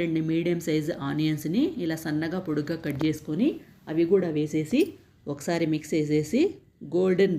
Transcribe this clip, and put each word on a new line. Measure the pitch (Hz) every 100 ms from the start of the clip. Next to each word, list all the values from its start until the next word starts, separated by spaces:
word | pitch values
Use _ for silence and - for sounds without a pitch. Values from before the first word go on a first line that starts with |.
రెండు | 170 160 160
మీడియం | 165 170 170 165
సైజు | 156 151 170 139
ఆనియన్స్ని | 147 156 151 156 202 339 320 165
ఇలా | 160 160
సన్నగా | 151 170 185 180
పొడుగ్గా | 151 143 165 151
కట్ | 135 156
చేసుకొని | 151 - 156 277 - - - -
అవి | 160 170
కూడా | 196 180 151
వేసేసి | 151 156 156 254 370 - _ _ -
ఒకసారి | 143 - 170 160
మిక్స్ | 156 - 165
చేసేసి | 151 151 151 240 370 - _ - 147 165
గోల్డెన్ | 185 180 196